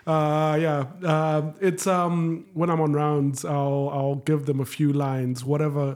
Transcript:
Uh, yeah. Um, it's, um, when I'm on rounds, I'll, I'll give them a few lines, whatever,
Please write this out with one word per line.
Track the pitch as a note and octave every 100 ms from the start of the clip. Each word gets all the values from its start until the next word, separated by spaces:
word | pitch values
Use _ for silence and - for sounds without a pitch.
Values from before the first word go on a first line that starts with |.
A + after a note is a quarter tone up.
| -
Uh, | D#3 D3+ D3+ D#3 D3+
yeah. | E3 D3 C3+ F3 F3+ D#3 D#3 D#3
Um, | D3+ -
it's, | F#3+ F3+ G3
um, | F3+ F3 E3+ E3 E3 -
when | D#3+ E3+
I'm | D#3+
on | D#3
rounds, | D3 D3+ D3 C#3 C3+ -
I'll, | C#3+ C#3+ C#3 C#3
I'll | C#3+ C#3 C#3+ D3+
give | D#3 C#3
them | C3+
a | B2+
few | - D3
lines, | C#3+ C3+ C3 B2+ B2 C3
whatever, | D3 D3+ C#3+ C#3